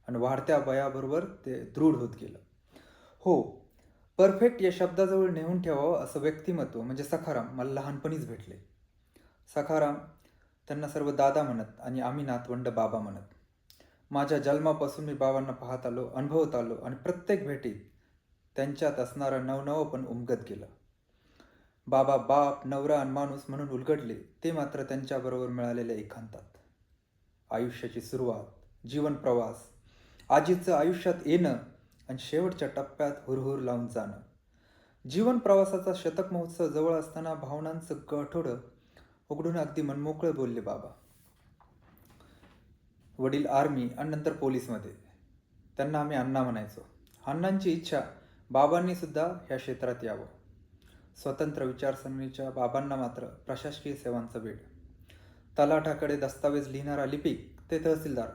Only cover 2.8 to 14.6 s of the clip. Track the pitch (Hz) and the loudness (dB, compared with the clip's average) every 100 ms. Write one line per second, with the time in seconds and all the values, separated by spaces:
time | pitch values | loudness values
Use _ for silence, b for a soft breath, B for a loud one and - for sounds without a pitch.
2.8 | b b b b 190 147 - - - _ | b b b b 4 4 2 -6 -20 _
3.8 | b b b - 190 196 233 240 190 180 | b b b 6 6 8 4 6 2 4
4.8 | 180 170 190 190 185 160 160 180 175 139 | 2 4 4 4 4 2 0 0 0 2
5.8 | 151 151 131 147 147 156 - 170 123 117 | 2 2 0 0 0 0 -2 -2 -2 -6
6.8 | 117 131 143 165 165 131 117 127 135 135 | -6 -6 -4 -4 -2 -4 -4 -4 -4 -4
7.8 | 139 139 156 156 113 113 98 92 - _ | -6 -6 -4 -4 -8 -12 -14 -20 -20 _
8.8 | _ _ b b b b b 147 147 156 | _ _ b b b b b -4 2 2
9.8 | 147 147 - - b b b b - 147 | 2 0 -8 -20 b b b b -10 -8
10.8 | 147 147 143 139 139 147 143 117 107 - | -4 -2 0 4 6 6 2 -2 -6 -10
11.8 | 127 131 123 143 131 120 123 123 127 113 | -6 -4 -4 -4 -4 -4 -4 -4 -2 0
12.8 | 110 110 104 98 - - _ _ _ b | 0 0 -6 -10 -16 -20 _ _ _ b
13.8 | b b b 143 143 147 139 151 | b b b -2 2 2 4 4